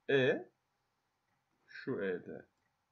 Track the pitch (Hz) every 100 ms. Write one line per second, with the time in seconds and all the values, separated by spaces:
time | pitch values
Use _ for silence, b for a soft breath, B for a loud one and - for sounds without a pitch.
0 | - 135 131 269 - _ _ _ _ _
1 | _ _ _ _ _ _ _ - - 107
2 | 98 87 - 76 - _ _ _ _